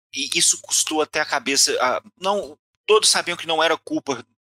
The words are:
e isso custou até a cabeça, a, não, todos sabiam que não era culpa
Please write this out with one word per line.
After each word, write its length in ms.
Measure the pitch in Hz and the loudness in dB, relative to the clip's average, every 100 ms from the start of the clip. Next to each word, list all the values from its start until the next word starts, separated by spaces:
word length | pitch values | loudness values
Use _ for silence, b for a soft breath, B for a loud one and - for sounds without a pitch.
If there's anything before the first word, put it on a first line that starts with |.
| _ | _
e 240 | 139 139 170 | -10 -4 0
isso 220 | - - | 2 0
custou 400 | - - - 156 | -2 -2 0 0
até 180 | 151 156 | 0 -2
a 60 | |
cabeça, 500 | 151 143 120 139 - 120 | -2 -2 0 2 2 2
a, 220 | 127 104 107 - | 0 -2 -6 -8
não, 340 | 185 208 143 151 _ _ - | -2 -2 -4 -12 _ _ 2
todos 220 | 214 214 | 4 4
sabiam 300 | 190 170 175 | 2 -2 -6
que 80 | 160 | -2
não 160 | 160 | 2
era 120 | 160 156 | 2 0
culpa 440 | - - - 123 - _ | -2 -6 -4 -8 -10 _